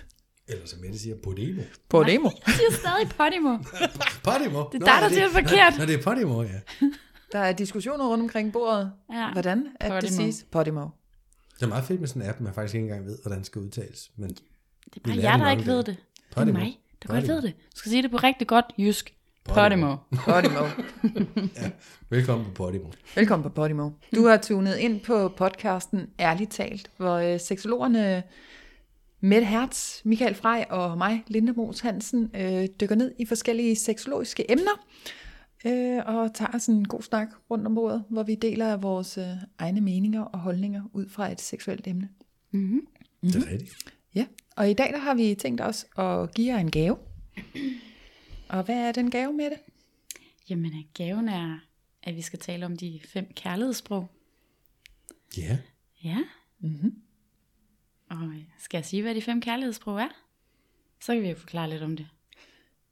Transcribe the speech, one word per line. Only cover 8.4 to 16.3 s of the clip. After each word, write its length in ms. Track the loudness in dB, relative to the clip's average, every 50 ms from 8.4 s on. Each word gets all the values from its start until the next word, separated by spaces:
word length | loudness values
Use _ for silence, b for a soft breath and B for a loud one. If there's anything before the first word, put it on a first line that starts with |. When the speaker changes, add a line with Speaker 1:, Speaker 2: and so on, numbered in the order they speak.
| -2 -2
Speaker 2:
bordet. 400 | -2 0 0 2 2 0 0 -4 -6 -12 _ -12
Speaker 3:
Ja. 200 | -8 -6 -6 -4
Speaker 2:
Hvordan 360 | -2 -2 0 2 0 0 0 -4 -6 -6
at 100 | -4 -2
det 100 | -2 -2
Speaker 3:
Podimo. 140 | -2 0 0 0
Speaker 2:
siges? 240 | 0 -2 -2 -6 -8 _
Podimo. 360 | 0 0 0 0 -2 -6 -6 -10 -12 _ _ _ _ _ _ _ _ _ _ _ _
Speaker 1:
Det 80 | -4
er 40 | -4
meget 180 | -2 -2 -2 -2
fedt 160 | -2 -4 -4
med 80 | -4 -6
sådan 140 | -6 -6
en 60 | -6 -6
app, 120 | -6 -6
man 140 | -8 -8 -6
faktisk 200 | -6 -6 -4 -4
ikke 100 | -4 -4
engang 220 | -4 -6 -8 -10
ved, 120 | -10 -12 -10
hvordan 160 | -8 -8 -6 -8
det 80 | -8
skal 160 | -10 -10 -10
udtales. 480 | -10 -10 -10 -10 -12 -12 -12 -18 -20 -18 _
Men 120 | -10 -10 -10
Speaker 3:
Det 60 | -10 -12
er 520 | -16 _ _ _ _ _ _ _ _ -20 -16
Speaker 1:
vi 60 | -8 -4
Speaker 3:
bare 120 | -2 0
Speaker 1:
lærer 60 | 2 4 4
Speaker 3:
jer, 20 |
Speaker 1:
den 80 | 6 6
Speaker 3:
der 60 | 6
Speaker 1:
mange 140 | 4 2 2
Speaker 3:
ikke 100 | 2 0
ved 120 | 0 0 0
Speaker 1:
dage. 120 | -2 -6
Speaker 3:
det. 0 | -10 -12 _ _ -20 _ -6